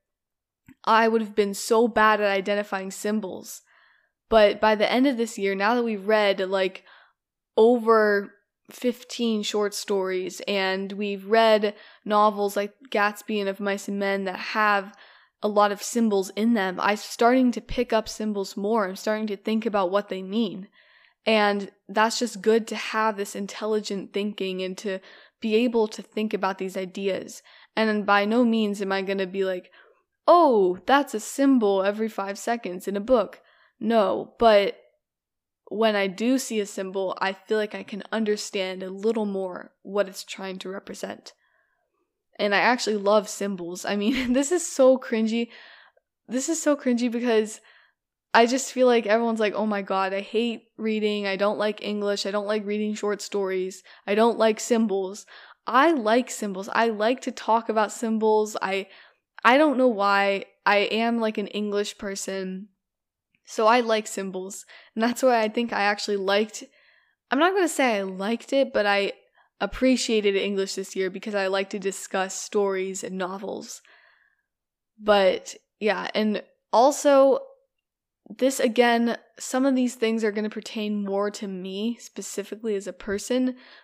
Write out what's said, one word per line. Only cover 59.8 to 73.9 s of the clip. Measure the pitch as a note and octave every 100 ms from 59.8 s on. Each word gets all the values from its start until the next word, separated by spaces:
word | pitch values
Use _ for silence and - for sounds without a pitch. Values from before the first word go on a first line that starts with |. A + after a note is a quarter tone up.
| B3+
why. | G3+ G3+ G3 G3 G3 - _ -
I | G#3
am, | G3+ G#3+ A#3 A#3
like, | A3 A3
an | G3
English | G#3 G#3 G3+ G#3 -
person. | G#3 G3 - F#3+ F#3 F#3 G#3 _ _ _ _ _ _ _ -
So | - G#3+
I | A#3+
like | A3+ G#3+ G#3+
symbols. | - G3 F#3 F#3+ - - - -
And | -
that's | A3+ A#3+
why | C4 A#3+
I | G#3+
think | A3 A#3
I | G#3
actually | G3+ G#3 - G3+
liked, | F#3+ G3+ G#3+ - C4+ _ _ _ _ _ -
I'm | C4
not | E4+
gonna | G4 E4
say | - C4 G#3
I |
liked | G3 F#3 G3 A#3 -
it, | C4+ C4
but | G#3+ G#3
I | G3+ G3 - _ _ _ -
appreciated | G3+ - B3+ B3 - A3 G3+ G3
English | G3 G3 F#3+ -
this | F#3+ F#3+
year | F#3+
because | G3 A3 G3+
I | F#3+
like | G3 G3
to | G#3
discuss | F#3+ F#3+ - G3 F#3+
stories | - - G#3+ G3 F#3+ F#3+ F#3+
and | - F#3
novels. | F3+ G3 F#3+ - A3+ - _